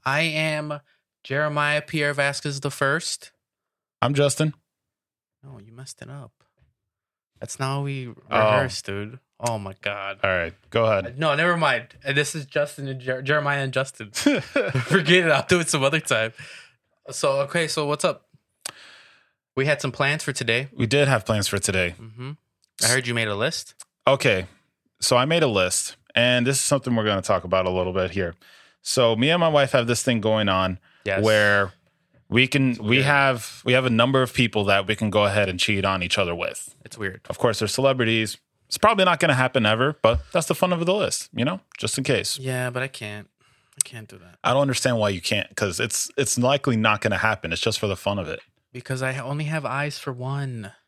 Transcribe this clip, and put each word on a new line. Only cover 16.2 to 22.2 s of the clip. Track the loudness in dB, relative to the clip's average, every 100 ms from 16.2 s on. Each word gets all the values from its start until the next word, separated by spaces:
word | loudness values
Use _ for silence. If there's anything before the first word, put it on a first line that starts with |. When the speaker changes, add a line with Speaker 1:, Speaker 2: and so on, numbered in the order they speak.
| 0 -6 -20 -20 -20 _ _ _ -14
Speaker 1:
So, | -4 0 0
okay, | 0 -2 -2
so | -2 -2
what's | 0
up? | -2 -2 _ _ _ _ -16 -16 -20 -20 -20 _ _ _ _ -4
We | 0
had | 0
some | -2
plans | -2 -2 0
for | -4
today. | -4 -2 -2 -2
Speaker 2:
We | -4 0
did | 2 4
have | 2 2
plans | 0 0
for | -2
today. | -2 0 -2 -4
Speaker 1:
Mm-hmm. | -18 -14